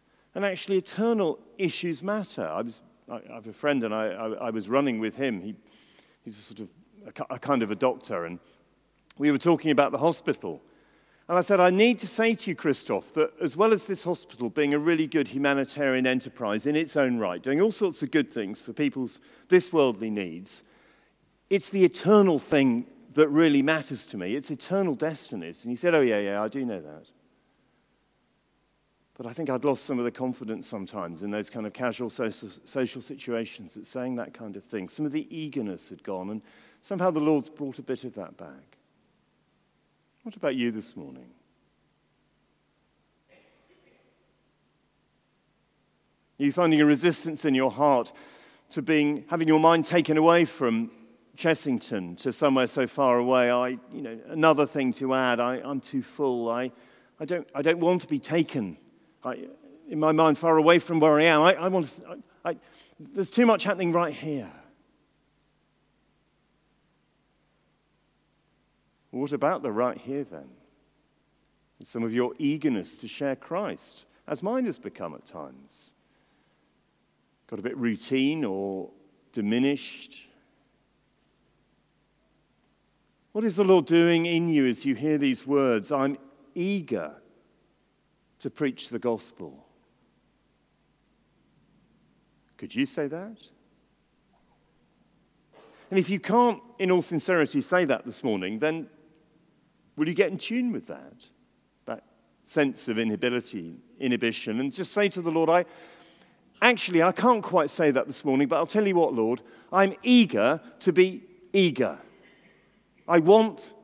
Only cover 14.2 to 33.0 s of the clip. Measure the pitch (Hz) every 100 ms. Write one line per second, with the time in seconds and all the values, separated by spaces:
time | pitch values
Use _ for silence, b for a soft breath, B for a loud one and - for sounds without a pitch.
14.2 | - - 120 151 147 147 156 165 156 156
15.2 | 135 135 143 139 135 - 139 131 131 127
16.2 | 123 - 113 107 139 151 160 151 131 120
17.2 | 98 87 131 143 214 196 196 151 131 160
18.2 | 131 - 98 107 - 113 147 135 123 -
19.2 | b b b 180 175 165 135 104 110 104
20.2 | 90 82 - - - b b b b b
21.2 | _ _ - 196 - 196 180 - 175 214
22.2 | 196 151 - 147 135 120 - - - -
23.2 | 151 147 165 143 135 160 - 127 - 107
24.2 | 90 131 139 143 - 190 190 127 156 156
25.2 | - 107 82 85 117 120 175 165 127 107
26.2 | 101 101 107 135 127 98 76 76 - _
27.2 | _ _ _ _ _ _ _ _ _ _
28.2 | _ _ _ _ _ _ _ _ _ -
29.2 | 120 120 156 127 143 127 - 127 120 -
30.2 | 127 123 110 110 - 110 92 107 85 82
31.2 | 101 104 101 120 107 - 123 113 120 -
32.2 | 113 101 107 - - 143 127 131